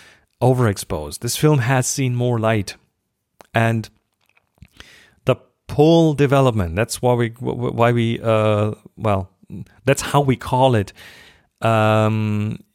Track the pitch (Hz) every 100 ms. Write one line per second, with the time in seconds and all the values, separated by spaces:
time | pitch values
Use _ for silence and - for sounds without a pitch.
0 | - _ _ _ 127 127 117 98 - 85
1 | 73 - - - 151 151 117 135 127 -
2 | 131 123 123 117 110 110 95 - _ _
3 | _ _ _ _ - 113 113 113 107 _
4 | _ _ _ _ _ _ - _ - -
5 | _ _ - 123 _ _ - - 151 165
6 | 160 139 143 139 135 110 87 85 117 -
7 | 123 120 117 113 123 123 123 117 117 120
8 | 117 117 113 110 107 104 107 - - -
9 | 107 98 95 _ _ 101 - _ - -
10 | - 143 143 120 - 127 131 113 95 -
11 | - - - _ _ _ 113 113 107 110
12 | 107 110 107 104 104 - -